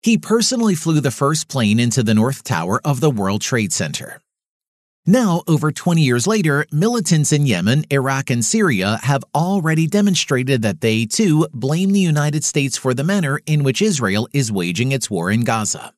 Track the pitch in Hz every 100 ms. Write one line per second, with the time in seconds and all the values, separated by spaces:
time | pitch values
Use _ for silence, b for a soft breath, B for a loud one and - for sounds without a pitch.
0 | 220 220 - 226 220 240 226 165 160 156
1 | 139 - 139 156 - 135 107 110 120 131
2 | 113 107 117 139 - 98 87 120 151 127
3 | 151 117 98 101 - 123 101 - 80 -
4 | - - _ _ _ _ _ _ _ _
5 | - 240 220 170 - 151 151 151 175 165
6 | 139 120 147 220 160 143 - 147 208 240
7 | 165 160 147 151 143 90 95 143 156 139
8 | 135 135 - 120 113 220 190 101 95 110
9 | 127 139 - 139 175 196 160 160 165 202
10 | 202 170 - 131 127 131 110 87 113 110
11 | 113 - 214 151 156 123 131 160 196 196
12 | 180 151 147 151 - 156 139 - 131 123
13 | 151 202 147 143 - 151 139 117 214 156
14 | 107 101 123 143 117 101 87 87 127 135
15 | - 95 87 113 120 113 101 - -